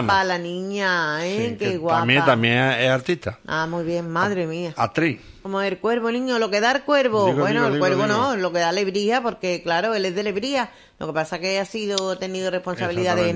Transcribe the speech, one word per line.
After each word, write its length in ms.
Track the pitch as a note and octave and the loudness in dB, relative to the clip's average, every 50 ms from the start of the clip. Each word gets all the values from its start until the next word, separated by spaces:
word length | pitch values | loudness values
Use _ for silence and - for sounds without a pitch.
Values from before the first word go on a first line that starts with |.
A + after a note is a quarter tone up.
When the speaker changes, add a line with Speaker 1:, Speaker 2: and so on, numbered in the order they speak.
| B2 | 6
Speaker 1:
guapa 180 | G#2+ G3 F#3+ | 4 4 2
Speaker 2:
Ana. 40 | F#3+ | 2
Speaker 1:
la 140 | F#3 F3+ F3 | 2 -2 -2
niña, 880 | E3+ E3+ F3 F3+ F#3 G3 G3+ G3+ G3 F#3 F3+ F3 E3 D3+ D3+ D#3 E3+ | -4 -6 -6 -6 -6 -4 -4 -2 0 0 0 0 0 0 -2 -2 -2
¿eh? 220 | F3+ G3 G#3+ A3+ A#3+ | -2 -2 -2 -4 -4
Speaker 2:
Sí, 80 | A#3 | -4
Speaker 1:
Qué 140 | G3+ G#3 G3 F#3 | -4 -4 -4 -2
Speaker 2:
que 40 | E3+ | -2
Speaker 1:
guapa. 200 | D#3 E3+ D#3+ E3 | 0 0 0 2
Speaker 2:
también, 240 | E3+ B2 B2+ C#3+ C3+ | 4 4 4 4 6
también 340 | C3+ B2+ A2+ A2+ A#2 A#2+ B2 | 4 4 4 4 4 4 4
es 320 | C3 C3+ B2+ A#2 B2+ B2+ | 4 2 2 2 2 2
artista. 500 | C3 C3 B2+ - F3 - - - A2+ - _ | 2 2 0 -2 -4 -2 -4 -8 -8 -8 _
Speaker 1:
Ah, 220 | - D#3 D#3 D#3+ D#3+ | -6 -4 -2 -2 -2
muy 140 | E3+ E3+ E3 | -4 -4 -2
bien, 260 | E3 E3+ E3+ E3+ E3 | -2 -2 -2 -4 -2
madre 360 | E3 E3 F#3 G#3 G3+ F#3 E3+ | -2 0 0 0 0 -2 -2
Speaker 2:
A-, 20 | |
Speaker 1:
mía. 260 | D#3+ D#3+ E3+ F3 E3 D3+ | -4 -4 -6 -6 -6 -2
Speaker 2:
actriz. 440 | - A#2 G#2+ - - D#3+ E3 A#2+ - - - - - - | -2 -2 -2 0 0 0 0 0 -4 -8 -18 -20 -16 -10
Speaker 1:
Como 180 | F#3+ G3 G3 G3 | -6 -4 -2 -2
el 160 | G3 F#3 - | -2 -4 -2
cuervo, 340 | - A3 A#3 A#3+ A3+ A#3 A#3 | -2 0 0 0 0 -2 -2
niño, 260 | B3 B3+ C4 B3 A3+ | -2 -2 0 0 0
lo 100 | A3+ G3 | 0 0
que 100 | G3 G#3 | 0 0
da 100 | G#3+ A#3+ | 2 2
el 120 | C4+ C#4 C4+ | 2 0 0
cuervo. 440 | - D4 C#4 C4 B3 G#3+ G#3+ G3+ | 2 2 4 4 4 2 4 4
Speaker 2:
Digo, 140 | F#3 D#3 C#3+ | 4 4 2
Speaker 1:
Bueno, 140 | C#3+ - - - - | 2 2 2 2 2
Speaker 2:
digo, 40 | |
Speaker 1:
el 60 | - - | 2 2
Speaker 2:
digo, 80 | - | 2
Speaker 1:
cuervo 220 | F3+ - F#3 - G#3+ | 2 2 4 2 2
Speaker 2:
digo. 120 | G#3 G#3 | 2 2
Speaker 1:
no, 200 | A3 B3+ C#4 B3 | 2 2 0 0
lo 160 | G3+ F#3 F3 E3 | 0 -2 0 0
que 80 | F3 | 0
da 80 | E3+ E3 | 0 2
alegría, 520 | F3 G3+ G3+ F#3+ F#3 G#3 G3+ G#3 A#3 C4 A#3+ | 2 0 -2 0 -2 0 0 2 0 2 0
porque 380 | A#3 F#3+ - - F#3 F3 E3 F3 | -2 -4 -4 -4 -4 -4 -2 -2
claro, 300 | E3+ E3 E3+ F#3+ A3+ A3+ | -2 0 0 0 0 0
él 100 | G#3 F#3+ | 0 -2
es 100 | F#3+ F3 | -2 -2
de 80 | E3+ D#3 | -2 -4
Lebría. 480 | G#3 F#3 G3+ G#3 C4+ C#4+ C4 A#3 - - - - - _ _ | -2 -2 -2 -4 -2 -2 -2 -2 -4 -8 -16 -20 -20 _ _
Lo 80 | - D#3 | -8 -4
que 60 | D3 | -2
pasa 220 | D#3+ D#3+ - F#3 | -2 -2 -2 -4
es 60 | E3 E3+ | -4 -4
que 160 | F#3+ F#3+ G3 | -2 -2 -2
ha 60 | G3 | -2
sido, 480 | F#3 - A3+ G#3+ G3+ G3+ F#3+ F#3+ F#3+ F#3 | -4 -6 -6 -4 -2 -2 -2 -2 -2 -4
ha 40 | F#3 | -4
tenido 300 | F#3+ F#3+ F#3 F#3 F#3 F#3 F3 | -6 -6 -6 -4 -4 -2 -4
responsabilidades 720 | F3+ F3+ F#3 F3+ - F#3+ F3 F3 F3+ F3+ F3+ F3+ F3+ F3 | -4 -4 -6 -6 -4 -4 -4 -2 0 0 0 2 2 2
en 60 | E3+ E3+ | 2 0